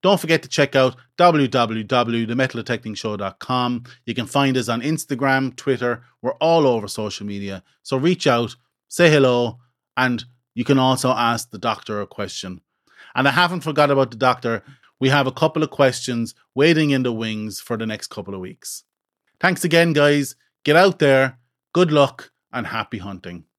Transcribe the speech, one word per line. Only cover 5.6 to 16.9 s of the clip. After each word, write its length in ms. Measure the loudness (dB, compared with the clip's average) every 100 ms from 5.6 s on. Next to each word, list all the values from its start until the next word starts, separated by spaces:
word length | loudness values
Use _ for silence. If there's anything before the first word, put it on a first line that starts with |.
| -4 -2 -2 -6 _ _
We're 140 | -8 -2
all 300 | 2 2 2
over 220 | 0 -4
social 380 | -8 -8 -8 -10
media. 380 | -10 -10 -12 _ _
So 140 | -6 -2
reach 300 | 0 0 2
out, 280 | 2 0 -8 _ _ _
say 220 | 4 4
hello, 500 | 6 4 2 0 -6 _ _ _ -2
and 260 | 0 -2 -6 _ _
you 100 | -8
can 160 | 2 4
also 300 | 4 2 0
ask 400 | 0 0 -2 -6
the 80 | -6
doctor 420 | -4 -4 -6 -10
a 80 | -10
question. 540 | -8 -10 -8 -12 -14 _ _ _ _ -16 -2
And 120 | 0
I 40 |
haven't 300 | 2 0 0
forgot 300 | -4 2 4
about 200 | 4 0
the 60 | 0
doctor. 460 | 0 0 -2 -6 -8 -20 _ _
We 100 | 2
have 180 | 2 0
a 40 |
couple 320 | 0 -2 0
of 80 | -4
questions 600 | 2 2 2 -6 -4 -6 -8 _ 0
waiting 360 | 2 4 2